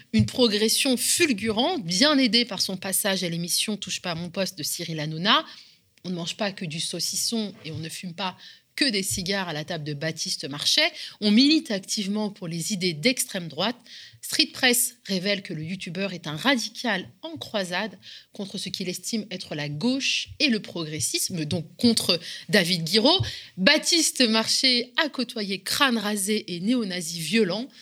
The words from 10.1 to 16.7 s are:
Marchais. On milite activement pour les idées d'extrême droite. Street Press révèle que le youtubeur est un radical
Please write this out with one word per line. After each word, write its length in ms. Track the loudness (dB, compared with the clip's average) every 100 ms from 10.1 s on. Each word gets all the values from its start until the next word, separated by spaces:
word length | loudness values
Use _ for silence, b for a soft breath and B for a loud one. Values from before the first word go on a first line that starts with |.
| -6 -6 -6 -8
Marchais. 420 | -4 0 2 2 0 B B
On 100 | 4
milite 400 | 6 6 4 2
activement 580 | -4 -4 -4 -2 -2 -4
pour 180 | -6 -6
les 240 | -4 -4
idées 220 | 0 0 2
d'extrême 540 | 2 2 -2 -6 -6
droite. 280 | -2 -2 -4 -10 B B B
Street 280 | -4 0 0
Press 460 | 2 2 2 0 -4 -6
révèle 380 | -2 -2 -2
que 100 | -4
le 100 | -8
youtubeur 520 | -6 -8 -8 -6 -6 -6
est 120 | -8
un 100 | -2
radical 760 | 2 2 0